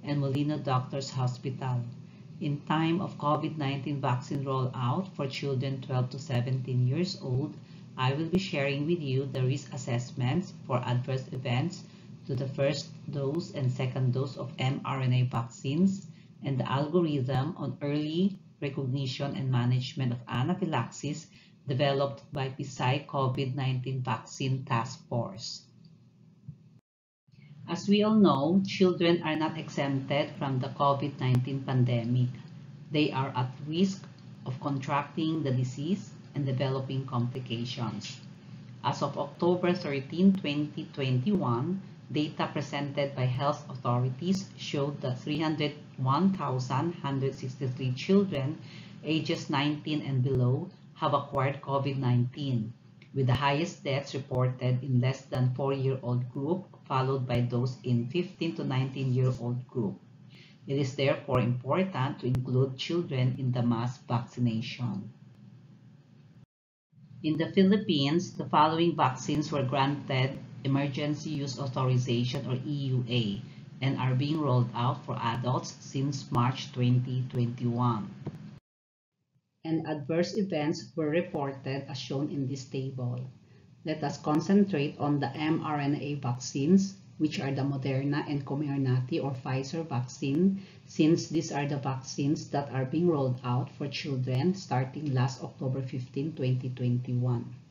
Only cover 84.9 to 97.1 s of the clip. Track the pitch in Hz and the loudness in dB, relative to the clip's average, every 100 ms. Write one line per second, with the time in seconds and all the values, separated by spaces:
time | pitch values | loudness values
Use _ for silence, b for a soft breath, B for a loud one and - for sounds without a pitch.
84.9 | - 143 143 131 156 156 160 156 147 139 | 0 0 2 0 -2 0 0 0 0 0
85.9 | 147 143 147 127 123 - 143 139 196 196 | -2 -2 -4 -2 -4 -4 -2 6 6 6
86.9 | - - - 151 - 135 135 139 135 139 | -4 -20 -2 0 0 -2 0 0 0 0
87.9 | 135 143 147 151 143 - 143 147 139 131 | 0 2 0 0 -4 -2 -2 0 0 2
88.9 | 127 123 160 135 131 143 131 135 165 160 | 2 2 0 -2 -4 -2 -2 -2 -4 -2
89.9 | 123 123 - 143 143 190 196 B B - | -2 -4 -4 0 4 4 2 B B -14
90.9 | - 156 165 - 156 - 147 143 143 135 | 4 6 6 4 -2 0 -2 0 0 -2
91.9 | 131 - - 139 165 - 143 - 127 127 | -4 -6 -2 0 0 0 -2 -2 -2 0
92.9 | 156 175 151 131 123 123 127 - - 143 | 2 4 4 2 0 0 0 -2 -4 -6
93.9 | - 156 131 127 127 170 185 - 131 131 | -4 -4 -2 0 2 2 0 0 0 0
94.9 | 147 151 127 127 - 160 - 135 131 131 | -4 -2 2 2 -2 -10 -6 -2 -2 -4
95.9 | 135 123 - 156 - 127 127 131 123 123 | -6 -6 -4 -4 -2 0 0 -2 -2 0
96.9 | 123 123 | 0 0